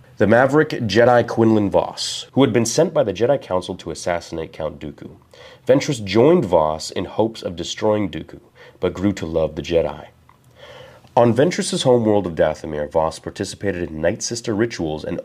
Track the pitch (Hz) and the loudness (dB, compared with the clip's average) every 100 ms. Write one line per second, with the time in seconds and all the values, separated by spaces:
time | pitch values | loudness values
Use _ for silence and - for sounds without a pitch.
0 | - - 101 117 135 151 151 - 110 104 | -10 0 4 4 6 4 2 -2 0 4
1 | 120 120 117 - 113 107 98 85 - - | 6 6 2 2 4 4 2 0 0 -6
2 | - - - 127 135 120 117 - 180 151 | -8 -8 -4 2 2 2 0 0 0 0
3 | 104 90 120 139 - 92 87 90 87 90 | -2 0 0 0 -2 -6 -4 -10 -10 -8
4 | 92 85 - 82 80 - 76 78 73 - | -6 -6 -6 -10 -10 -8 -10 -8 -14 -14
5 | - - _ - - - - 139 - 120 | -18 -20 _ -20 -20 -6 2 2 2 -4
6 | 98 107 143 180 98 87 78 78 - - | 0 4 6 4 4 2 2 -4 -8 -8
7 | 90 - 110 - 98 85 82 - 107 107 | -6 -2 -2 -2 -10 -8 -10 -4 0 0
8 | 95 80 85 - _ _ - - 92 85 | -2 -6 -12 -20 _ _ -20 -6 -4 -2
9 | 101 92 80 80 78 78 73 82 76 73 | -2 -2 -4 -2 -2 -4 -2 0 0 -6
10 | - _ _ _ _ _ - - - - | -16 _ _ _ _ _ -20 -20 -20 -20
11 | _ 123 117 110 175 - - 180 135 123 | _ 4 4 4 2 0 -4 0 4 4
12 | 113 104 92 78 80 78 80 76 73 82 | 4 2 0 0 0 0 -6 -6 -2 0
13 | 80 - - - 98 - 101 87 82 78 | 0 -4 -12 -8 -8 -6 -4 -4 -6 -2
14 | 85 117 - 117 117 101 117 - 80 78 | -2 -2 -6 -6 -4 -6 -6 -8 -6 -6
15 | - 87 | -8 -6